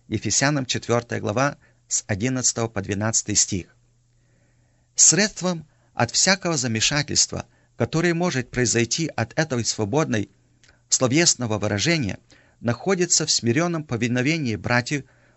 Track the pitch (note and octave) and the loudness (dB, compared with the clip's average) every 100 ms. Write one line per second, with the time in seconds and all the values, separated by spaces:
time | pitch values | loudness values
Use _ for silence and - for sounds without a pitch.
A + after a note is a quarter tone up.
0 | - G#2 A2 - C#3 D3+ B2+ A2+ - A#2+ | -8 -6 -2 0 0 0 -4 -6 0 -2
1 | A#2 G#2+ G#2+ G#2 C#3 - _ _ - - | 0 -6 -2 0 -2 -2 _ _ -6 -6
2 | - F#2+ B2 B2+ A#2+ - A2+ G#2 G2+ G2+ | -2 -2 -2 0 -2 -2 -4 -4 -4 -2
3 | A2 - - G2+ - F#2+ - _ _ _ | -2 -2 0 0 0 -2 -6 _ _ _
4 | _ _ _ _ _ _ _ _ _ - | _ _ _ _ _ _ _ _ _ 4
5 | - D#3+ G#3+ - F3+ E3+ - _ _ - | 4 6 2 -2 -4 -4 -8 _ _ -2
6 | A#2+ - - F#3+ F3 D#3 A#2+ A2 - D3 | -2 2 2 2 0 -2 -2 0 0 0
7 | C#3+ F#2 - F2+ - _ _ - A#2+ D#3 | 0 0 0 -2 -10 _ _ -4 -2 0
8 | F3 E3+ F3 C3 B2 B2+ A#2+ A#2 A#2 - | 0 2 0 -2 -2 0 0 2 0 -2
9 | D#3+ - A2+ - D#3+ A#2+ A2 - G#2 C#3+ | -4 -4 -2 -2 -2 -2 -2 -2 -2 0
10 | D#3 A2+ G2 _ _ _ - _ _ - | 0 -2 -4 _ _ _ -20 _ _ 0
11 | C3 C#3+ E3+ - A#2 G#2+ G2+ G#2 G2+ E3 | 4 4 4 2 -2 -2 0 0 0 0
12 | G#2+ - _ - _ _ A2+ A#2+ F#3 G3 | -2 -6 _ -20 _ _ -4 -2 0 0
13 | F3 - D#3 - A#2 B2 F3 E3 D3+ A#2 | 2 0 0 0 2 2 0 -2 -4 -2
14 | A#2+ B2 B2+ E3 B2+ G#2 - A#2+ A#2+ D3 | 0 0 0 0 -2 -4 0 0 0 -4
15 | - _ _ | -8 _ _